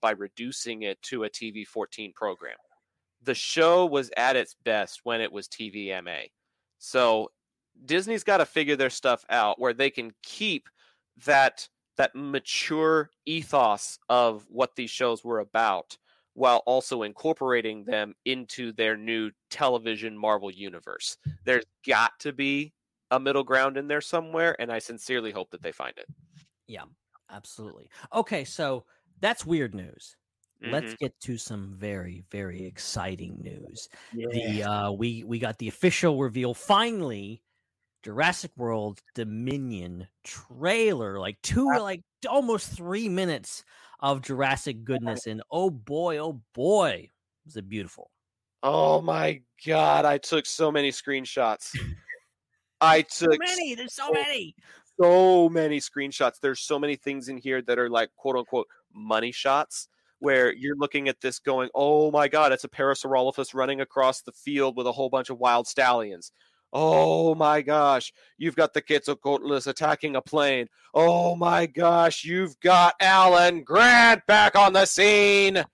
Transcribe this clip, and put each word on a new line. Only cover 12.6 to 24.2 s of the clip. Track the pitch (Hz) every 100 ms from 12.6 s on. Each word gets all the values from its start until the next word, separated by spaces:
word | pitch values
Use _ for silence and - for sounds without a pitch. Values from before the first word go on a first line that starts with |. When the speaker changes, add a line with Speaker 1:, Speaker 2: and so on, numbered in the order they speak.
| - 156 160 160 151 _ -
Speaker 1:
ethos | 160 - 143 117 101 - - -
of | 123 120 107 104
what | 117 123 -
these | 117
shows | - 127 113
were | 120 113
about | 104 113 110 92 - - _ _ _
while | - 131 120 -
also | 131 - 127
incorporating | 104 104 156 160 131 123 110 107
them | 101 107 104 -
into | 123 127 120 - 120
their | 110 110 107
new | 113 113 110 - _
television | - 139 123 113 107 110 107
Marvel | 107 104 98
universe. | 92 98 87 - - - - 147 147
There's | - 123 113 _ -
got | 113 117 -
to | 147
be | 135 139 139 151 _ _ _ _
a | 127
middle | 135 139
ground | 131 131 135 135
in | 143
there | 147
somewhere, | - 170